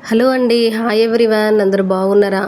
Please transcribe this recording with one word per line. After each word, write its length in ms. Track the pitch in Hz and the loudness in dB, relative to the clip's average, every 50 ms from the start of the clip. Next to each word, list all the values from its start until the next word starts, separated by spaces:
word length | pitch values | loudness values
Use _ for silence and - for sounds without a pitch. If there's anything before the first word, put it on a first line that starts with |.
| - - | -6 -2
హలో 160 | 226 226 240 262 262 | 0 0 2 2 0
అండి, 220 | 254 254 240 226 233 233 226 220 | 0 0 0 0 0 0 0 -2
హాయ్ 260 | 220 226 240 214 214 226 | -2 -4 -2 0 0 0
ఎవ్రీవన్, 520 | 226 226 226 233 220 214 214 214 214 214 214 202 | 0 2 0 0 2 2 0 0 0 0 2 0
అందరూ 200 | 196 190 196 196 190 190 | 0 0 0 -2 -2 -2
బాగున్నారా? 500 | 185 190 196 202 202 202 196 196 190 202 | -2 0 0 2 2 2 2 0 -4 -4